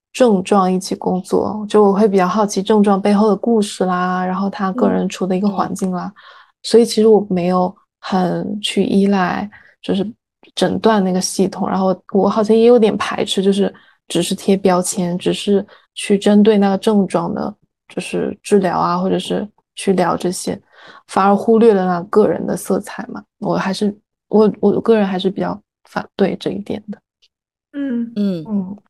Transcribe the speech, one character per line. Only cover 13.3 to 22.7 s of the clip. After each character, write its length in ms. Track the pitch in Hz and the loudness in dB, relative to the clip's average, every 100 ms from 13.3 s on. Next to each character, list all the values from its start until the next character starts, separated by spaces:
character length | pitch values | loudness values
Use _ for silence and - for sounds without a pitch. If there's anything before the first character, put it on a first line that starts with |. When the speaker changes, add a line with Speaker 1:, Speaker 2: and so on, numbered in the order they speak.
| 202 | 0
Speaker 1:
就 100 | 196 | 2
是 220 | 196 190 - _ _ - | 2 -2 -4 _ _ -6
只 140 | 165 | -4
是 120 | 175 | -2
贴 220 | 190 - 190 | -2 0 2
标 240 | 190 180 | 2 0
签， 380 | 180 - 175 180 | 0 -4 -4 -4
只 160 | 175 | -4
是 320 | 180 202 196 202 - _ | -4 0 -2 -2 -14 _
去 220 | - - 196 | -12 -2 0
针 260 | 208 208 | 4 6
对 140 | 208 208 | 6 4
那 140 | 196 | 2
个 80 | 190 | 0
症 280 | - 208 185 | 2 2 2
状 280 | 165 170 | -2 -4
的 200 | - 143 - _ _ _ | -6 -8 -10 _ _ _
就 120 | 185 | -12
是 380 | - 175 160 - | -8 -6 -6 -8
治 180 | - 202 | 0 2
疗 180 | 175 160 | 2 0
啊， 180 | 170 175 | -2 0
或 140 | 190 | 0
者 80 | 180 | -2
是 280 | - - 208 _ _ | -2 -6 -6 _ _
去 180 | - - | -6 0
聊 220 | 185 170 165 | 0 0 -2
这 140 | 175 | -4
些， 280 | 180 185 - _ _ - - _ | -4 -8 -10 _ _ -20 -20 _
反 160 | 202 196 | 0 2
而 80 | |
忽 240 | 202 233 220 | 2 2 4
略 160 | 226 | 6
了 100 | 196 185 | 4 0
那 140 | 175 | -4
个 260 | - 208 160 | 0 2 2
人 180 | 175 - | 0 -6
的 100 | 185 | -6
色 220 | - | -4